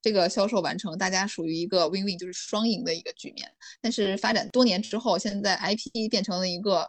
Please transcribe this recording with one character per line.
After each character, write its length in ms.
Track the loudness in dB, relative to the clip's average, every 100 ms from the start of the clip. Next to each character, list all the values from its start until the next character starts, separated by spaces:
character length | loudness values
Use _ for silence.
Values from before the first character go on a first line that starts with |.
这 100 | 4
个 180 | 4 4
销 180 | 4 2
售 140 | 2
完 160 | 0 -4
成， 200 | -6 -2
大 120 | 0
家 160 | 0 0
属 180 | -4 -4
于 100 | -2
一 100 | 0
个 220 | 2 2
win-win， 280 | 0 -4 -4
就 100 | -8
是 60 |
双 340 | -10 -4 0 0
赢 160 | 0
的 100 | -2
一 80 | -6
个 100 | -8
局 180 | -12 -14
面。 160 | -14 -18 _ -20 -6
但 100 | -4
是 240 | 0 0 0
发 140 | 0
展 160 | 0 2
多 140 | 4
年 180 | 4 4
之 160 | -2 -2
后， 200 | 2 0
现 240 | 0 -2
在 140 | 0 0
I 200 | 0 -2
P 320 | -4 -4 0
变 140 | 0
成 160 | 0 -2
了 80 | -2
一 120 | -2
个 280 | 2 2